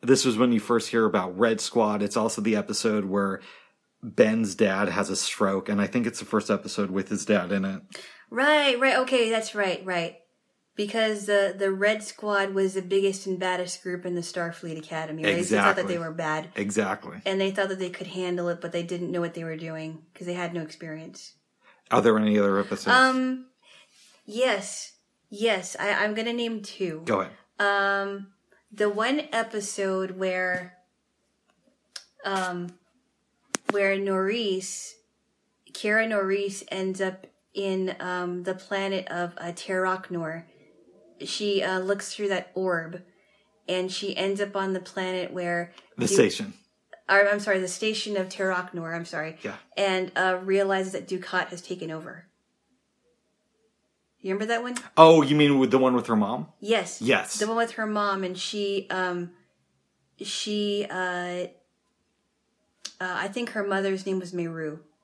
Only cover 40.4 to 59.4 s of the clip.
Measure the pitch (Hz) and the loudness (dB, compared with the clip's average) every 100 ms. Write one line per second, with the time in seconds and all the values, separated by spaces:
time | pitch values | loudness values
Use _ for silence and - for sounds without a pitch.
40.4 | - - - _ _ - - _ - - | -12 -20 -20 _ _ -20 -20 _ -8 -4
41.4 | 208 196 - 185 185 196 - - 208 185 | 0 2 2 0 0 -2 -2 -4 -2 -2
42.4 | - - 190 175 165 180 - _ _ _ | -4 -2 0 0 -2 -12 -16 _ _ _
43.4 | _ _ - 180 185 185 202 - 190 196 | _ _ -4 -2 -2 -2 -4 -2 0 0
44.4 | 202 202 190 190 185 - 185 185 180 180 | -2 -2 -2 -2 -4 -6 -4 -2 -4 -4
45.4 | 175 175 175 - _ - 107 175 113 - | -2 -2 -4 -10 _ -2 2 6 6 4
46.4 | 101 - _ _ _ - - 196 202 208 | -8 -12 _ _ _ -20 2 4 6 4
47.4 | 202 190 185 - 220 214 - 202 190 - | 0 0 0 -2 -2 -2 -4 -4 -4 -2
48.4 | 190 185 180 175 165 170 170 160 156 160 | -2 -2 -4 -8 -8 -8 -8 -8 -8 -8
49.4 | - - - - 196 185 185 - 185 185 | -12 -12 -12 -2 0 2 0 0 0 0
50.4 | 190 196 196 190 185 190 175 185 180 185 | 2 2 4 2 0 -4 -6 -6 -2 -2
51.4 | 220 175 - 180 160 160 156 165 - _ | -2 -8 -10 -10 -8 -10 -12 -16 -20 _
52.4 | _ _ _ _ _ _ 494 _ _ _ | _ _ _ _ _ _ _ _ _ _
53.4 | _ _ _ _ _ _ _ _ 190 196 | _ _ _ _ _ _ _ _ -4 -4
54.4 | 214 233 247 247 - - 160 160 139 151 | 0 -2 -2 -8 -4 10 12 12 8 6
55.4 | 147 139 131 131 127 123 110 110 101 123 | 6 6 4 6 4 2 2 0 0 -2
56.4 | 156 _ 202 220 175 - 220 - - 214 | -8 _ 0 0 0 -6 2 2 0 -4
57.4 | 214 226 233 226 214 208 202 196 185 185 | -2 0 -2 -2 -4 -2 -2 -2 -4 -6
58.4 | - 214 202 196 190 185 185 175 175 - | -6 -4 -2 -4 -4 -4 -2 -4 -6 -12